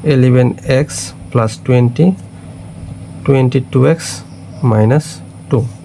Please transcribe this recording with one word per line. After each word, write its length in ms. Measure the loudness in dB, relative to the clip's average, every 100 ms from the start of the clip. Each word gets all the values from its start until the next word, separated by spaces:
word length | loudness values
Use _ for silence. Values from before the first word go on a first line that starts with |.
| 2
ইলেভেন 360 | 4 6 4 4 0 0 0
এক্স 160 | 0 -6 -10 -14 -4
প্লাস 200 | 0 0 -4 0
টোয়েন্টি, 400 | 4 4 4 2 2 -10 -18 -18 -18 -16 -16 -14 -14 -14 -6 0
টোয়েন্টি 340 | 2 4 0 0
টু 80 | 2 2
এক্স 140 | 2 -4 -12 -16 -20 -18 -4 0
মাইনাস 340 | 4 4 2 0 -14 -18 -18 -2
টু। 100 | -2 -2 -8